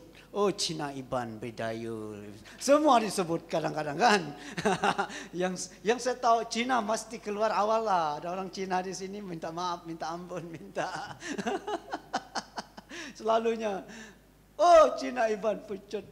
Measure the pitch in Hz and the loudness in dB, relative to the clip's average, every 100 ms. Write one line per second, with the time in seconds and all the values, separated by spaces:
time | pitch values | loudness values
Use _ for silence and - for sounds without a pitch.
0 | - - - 180 202 180 - 160 143 139 | -10 -20 -8 0 0 0 -4 -4 -6 -8
1 | 123 131 117 110 120 110 113 113 113 113 | -4 -4 -4 -8 -10 -6 -6 -4 -6 -8
2 | 107 104 104 101 - - - 294 302 240 | -8 -12 -14 -16 -18 -4 4 6 8 6
3 | 214 196 165 165 - 165 156 151 151 151 | 4 -2 -2 -2 -2 -4 -2 -4 -4 4
4 | 233 208 151 143 - - 214 180 202 - | 6 4 2 -10 -12 -2 0 2 0 0
5 | 175 - - 170 185 185 - - 190 247 | -2 -6 -10 -4 -2 -4 -10 -6 -2 0
6 | 247 247 240 233 220 220 247 247 208 214 | 0 0 4 4 2 -2 0 0 0 -2
7 | - 226 208 202 220 180 214 220 220 180 | -4 -10 -6 0 0 2 2 2 4 2
8 | 156 147 175 185 190 196 190 185 190 175 | 2 -2 -4 -6 -6 -6 -2 -2 -2 -6
9 | 190 202 196 165 165 165 180 175 165 165 | -8 -10 -10 -8 -8 -6 -4 -6 -8 -8
10 | 160 170 180 180 170 160 196 - 165 165 | -6 -8 -8 -10 -10 -12 -10 -6 -4 -6
11 | 202 - 339 - 233 381 - 370 - - | -10 -10 -8 -6 -4 -4 -4 -8 -6 -12
12 | - - - - - - - - - 330 | -6 -8 -6 -10 -10 -12 -14 -16 -18 -14
13 | 302 - 220 226 226 226 220 190 - 226 | -14 -4 2 4 4 0 -2 -4 -8 -16
14 | - - - _ _ - 339 330 - - | -18 -20 -20 _ _ 4 10 10 10 6
15 | 269 247 226 208 180 147 - 190 - 208 | -4 0 0 2 0 -2 -4 -12 -8 -10
16 | 196 | -4